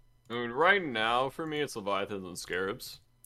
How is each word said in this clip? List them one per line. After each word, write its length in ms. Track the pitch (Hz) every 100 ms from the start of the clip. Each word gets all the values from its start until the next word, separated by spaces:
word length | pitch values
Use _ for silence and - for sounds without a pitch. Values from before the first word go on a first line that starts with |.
| - _ -
I 40 |
mean, 160 | 117 120
right 320 | 123 170 202
now, 460 | 165 113 113 120 135
for 160 | - 160
me, 140 | 151
it's 140 | 143 -
Leviathans 500 | 98 98 101 101 92
and 120 | 90
Scarabs. 640 | - 87 95 123 - - - _